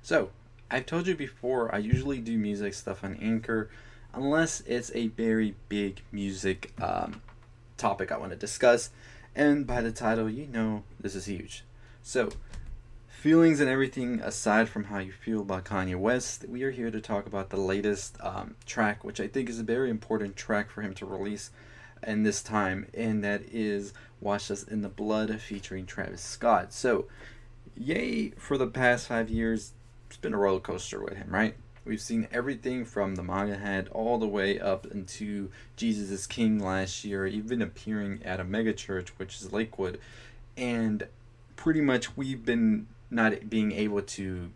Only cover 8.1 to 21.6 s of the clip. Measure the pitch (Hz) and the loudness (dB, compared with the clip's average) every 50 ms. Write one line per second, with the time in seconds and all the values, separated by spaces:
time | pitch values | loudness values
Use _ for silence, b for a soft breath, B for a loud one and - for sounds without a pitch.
8.1 | - - 78 95 90 - - 104 - - - 123 120 113 - - B B B B | -2 -4 -4 -6 -8 -6 -6 -6 -2 6 8 8 8 8 6 -2 B B B B
9.1 | B B B B B - 147 147 143 147 143 117 123 123 113 113 110 - 127 110 | B B B B B 4 6 6 6 4 4 0 0 0 0 0 -2 0 0 2
10.1 | 113 113 110 110 107 123 151 143 123 117 110 110 110 104 98 - - - - 98 | 2 2 2 0 -2 -4 -8 -6 -2 0 0 0 0 -2 -6 -10 -16 -8 -8 -6
11.1 | 98 98 90 98 101 87 - - - - - - B B B B B B B - | -6 -6 -6 -6 -6 -6 -6 -10 -12 -16 -16 -18 B B B B B B B -2
12.1 | - 131 113 - - - B B B B B B B - - - - - - - | 2 2 2 2 0 -8 B B B B B B B -12 -12 -16 -18 -20 -20 -20
13.1 | - - - 147 160 165 165 165 156 143 147 131 131 135 135 131 131 131 127 123 | -20 0 6 8 10 10 10 10 8 8 6 4 6 4 2 2 0 -2 -2 -2
14.1 | 123 113 - - - - - 110 104 110 113 110 - 110 104 101 104 101 95 95 | -2 -2 -2 -4 -6 -2 2 6 6 6 6 4 2 -6 -6 -4 -4 -6 -6 -6
15.1 | 95 - - - 113 107 101 98 95 92 92 - 107 98 95 92 90 90 95 110 | -10 -10 -4 -2 -2 -2 0 -2 -2 -4 -4 -2 -2 -2 0 0 -2 0 2 2
16.1 | 123 127 123 - - - - - 117 123 131 135 127 123 117 117 107 110 107 - | 2 2 0 -4 -8 -10 -10 -10 -8 -4 -4 -4 -2 -2 -4 -4 -4 -4 -4 -2
17.1 | 110 101 98 - 98 98 98 95 - 95 98 95 95 101 101 107 101 98 - - | -2 -2 -2 -2 -4 -6 -4 -2 -2 0 0 2 2 2 4 2 2 2 -2 -10
18.1 | - - - 90 90 98 98 92 - - - - - - 113 104 104 104 - - | -12 -8 -8 -8 -6 -6 -10 -10 -12 -16 -14 -10 0 2 2 2 2 -2 -6 -12
19.1 | 107 - - 107 - 135 131 120 117 113 113 110 113 123 135 127 113 107 107 - | -6 -4 -6 -2 -2 -2 -2 -2 -4 -6 -2 0 0 2 2 0 0 -2 -2 -2
20.1 | 113 107 107 98 98 - - - 110 104 104 104 - - 107 101 95 95 101 98 | -2 -2 -2 -4 -6 -10 -4 0 0 0 0 -2 -6 -8 -8 -8 -8 -8 -8 -8
21.1 | 98 95 98 101 104 101 - - B B | -6 -4 -4 -4 -6 -6 -8 -14 B B